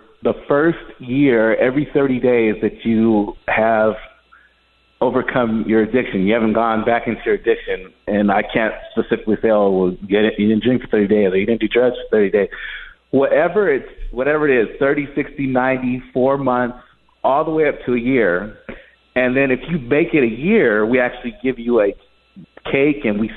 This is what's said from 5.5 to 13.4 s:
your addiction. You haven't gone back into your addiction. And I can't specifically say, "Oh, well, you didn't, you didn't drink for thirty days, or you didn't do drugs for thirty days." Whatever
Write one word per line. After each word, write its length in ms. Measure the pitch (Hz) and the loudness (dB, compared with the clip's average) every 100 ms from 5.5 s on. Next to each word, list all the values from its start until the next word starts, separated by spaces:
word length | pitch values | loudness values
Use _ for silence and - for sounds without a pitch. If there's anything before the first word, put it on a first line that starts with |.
| 110 - | -2 0
your 140 | 110 | 0
addiction. 400 | 107 123 - 98 | 2 0 -2 -2
You 120 | 95 | 0
haven't 200 | 117 110 | 2 2
gone 320 | 107 113 110 107 | 0 0 0 0
back 200 | 117 120 | -2 -2
into 140 | 107 117 | -6 -2
your 100 | 104 | -2
addiction. 560 | 113 110 - 92 92 - - | 0 -2 -2 -8 -10 -14 -4
And 240 | 101 101 | 0 2
I 120 | 101 | 0
can't 300 | 107 - 110 - - | 0 -2 -2 -4 -8
specifically 440 | - 110 110 - 104 | -6 -2 -4 -2 0
say, 80 | 113 | 2
"Oh, 200 | 107 101 | 2 2
well, 220 | 92 92 | 2 0
you 160 | 90 98 | -2 -2
didn't, 320 | 101 107 - | 0 2 2
you 80 | 104 | 0
didn't 160 | 110 | 2
drink 200 | 113 123 | 2 0
for 40 | - | 0
thirty 200 | 107 101 | 0 2
days, 260 | 107 98 | 2 2
or 20 | 95 | 0
you 100 | 104 | 0
didn't 140 | 110 | 0
do 80 | 107 | 0
drugs 300 | 117 123 - | 2 0 0
for 180 | - 110 | -2 0
thirty 160 | 98 | 2
days." 160 | 101 95 - - - - - _ | 2 0 -4 -14 -14 -18 -20 _
Whatever 600 | 135 139 135 | 0 2 2